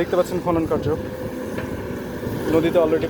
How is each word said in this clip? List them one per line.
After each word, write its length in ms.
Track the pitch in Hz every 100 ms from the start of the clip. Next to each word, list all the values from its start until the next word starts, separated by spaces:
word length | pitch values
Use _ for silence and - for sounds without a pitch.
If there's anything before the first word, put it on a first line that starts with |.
দেখতে 140 | 170 180
পাচ্ছেন 200 | 175 180
খনন 200 | 170 165 160
কার্য, 160 | 151 143 156 - - - - - - - - - - - - - - -
নদীতে 240 | 160 165 175
already 220 | 160 160 160